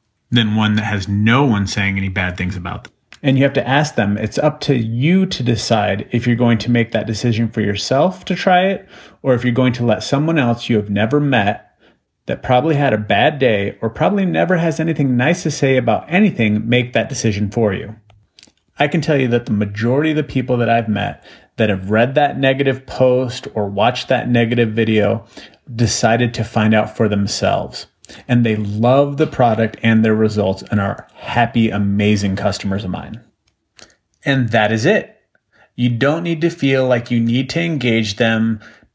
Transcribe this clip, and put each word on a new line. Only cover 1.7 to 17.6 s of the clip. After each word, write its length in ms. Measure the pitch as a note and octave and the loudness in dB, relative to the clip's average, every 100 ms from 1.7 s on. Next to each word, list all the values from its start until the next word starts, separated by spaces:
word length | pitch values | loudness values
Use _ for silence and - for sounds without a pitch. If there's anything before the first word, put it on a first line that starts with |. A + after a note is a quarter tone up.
| - G2 G2 | -2 -2 -2
any 120 | G2 | -4
bad 260 | F#2 F2+ F2+ | -4 -4 -4
things 220 | F2+ F2+ | -6 -6
about 260 | F2 F2+ | -8 -12
them. 100 | - _ _ - | -14 _ _ -6
And 140 | C#3+ C3+ | 0 2
you 60 | C3+ | 2
have 80 | |
to 120 | C3+ A#2+ | 0 0
ask 300 | C#3 D3 - | 0 0 0
them, 220 | G2+ G#2 | 0 0
it's 200 | G#2+ - | -2 0
up 220 | D3+ D3 | -2 0
to 140 | - C3 | 0 0
you 500 | A2+ A#2 D3 F#3+ F#3+ | -2 -2 2 2 0
to 140 | - | -2
decide 680 | B2 A2+ - A2+ - G2 - | -2 -2 0 0 0 -4 -4
if 160 | A#2+ B2 | -2 0
you're 80 | A#2 | 2
going 220 | A#2+ A2 | 2 2
to 140 | A#2+ | 2
make 200 | A#2+ A2+ | 0 0
that 160 | A2 G#2+ | -2 -4
decision 400 | G#2+ B2 A2 A2+ | -2 -2 0 -2
for 140 | A2+ | -2
yourself 640 | G#2 G2+ - C3+ F3 F#3 - | -2 -2 -2 0 0 -2 -6
to 100 | F3+ | -2
try 300 | - F3+ F#3+ | 2 2 2
it, 180 | F#3+ - - - _ | -2 -10 -20 -20 _
or 120 | C#3 | 0
if 120 | B2 B2 | 0 2
you're 80 | |
going 200 | A#2+ B2+ | 2 2
to 120 | A#2+ A#2+ | 2 0
let 180 | G#2+ | 0
someone 340 | - C#3 D#3 E3 | 0 0 0 2
else 300 | A#2+ A#2 - | 0 0 0
you 80 | A2+ | -2
have 140 | G#2 | 0
never 320 | G#2 A2+ D3 | -2 0 0
met 500 | C#3+ B2 G2+ G#2 - _ _ _ _ _ - | 2 2 0 -2 -8 _ _ _ _ _ -8
that 180 | - | -6
probably 320 | - B2 D3+ C#3+ | 2 2 2 2
had 180 | C#3+ | 2
a 40 | A2 | 0
bad 420 | G#2 G2+ C#3 D3+ | 0 2 2 2
day 380 | B2+ G#2 G2+ - | 0 2 -2 -4
or 80 | D3 | -6
probably 360 | - E3+ G3+ F#3 | -2 0 0 0
never 320 | D#3+ E3 F3+ | 0 2 2
has 200 | E3 D3+ | 0 -2
anything 380 | E3 D#3 C#3 B2 | -2 0 0 2
nice 260 | C3+ F3 | 2 0
to 80 | D#3+ | -2
say 260 | - C3+ C3 | 0 2 2
about 280 | A#2 - - | 2 -2 0
anything 580 | F3 G#3 - A2 G#2+ A2+ | 2 2 2 0 0 0
make 240 | B2 B2 | 0 0
that 160 | A#2+ - | -2 -2
decision 420 | - A2+ G2+ G#2 | -2 -2 0 -2
for 240 | A#2+ | 0